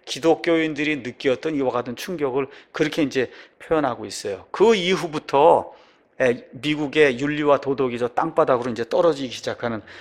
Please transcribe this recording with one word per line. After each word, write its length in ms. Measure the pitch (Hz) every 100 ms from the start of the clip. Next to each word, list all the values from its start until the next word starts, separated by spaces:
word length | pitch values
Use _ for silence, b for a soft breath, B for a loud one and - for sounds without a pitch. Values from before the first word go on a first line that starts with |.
| -
기독교인들이 920 | 139 160 156 170 165 156 143 151 147
느꼈던 580 | 120 - 139 123 160 147
이와 160 | 127
같은 260 | 120 120 117
충격을 500 | - 175 139 131 135 B B
그렇게 320 | - 151 156
이제 260 | 139 131 117 B B _
표현하고 460 | - 160 135 113 104
있어요. 400 | - 107 92 -
그 240 | - 214 220
이후부터, 960 | 175 185 156 147 - 139 160 135 - b b b _ -
에, 260 | 127 123 -
미국의 680 | 127 143 151 143 151 143 120
윤리와 380 | 143 151 147 139
도덕이 400 | 131 135 127 117
저 100 | 120
땅바닥으로 640 | - 160 160 151 123 123
이제 160 | 113 117
떨어지기 420 | 127 170 143 127
시작하는 520 | 110 - - 120 110 - B